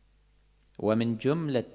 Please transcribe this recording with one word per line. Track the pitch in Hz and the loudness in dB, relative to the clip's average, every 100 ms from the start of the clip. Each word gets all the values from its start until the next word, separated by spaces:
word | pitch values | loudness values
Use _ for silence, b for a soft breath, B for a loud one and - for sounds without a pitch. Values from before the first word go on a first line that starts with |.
| _ _ _ _ _ _ _ - | _ _ _ _ _ _ _ -2
ومن | 101 110 117 113 | 0 2 0 0
جملة | 127 156 156 127 110 | 0 0 0 -2 -4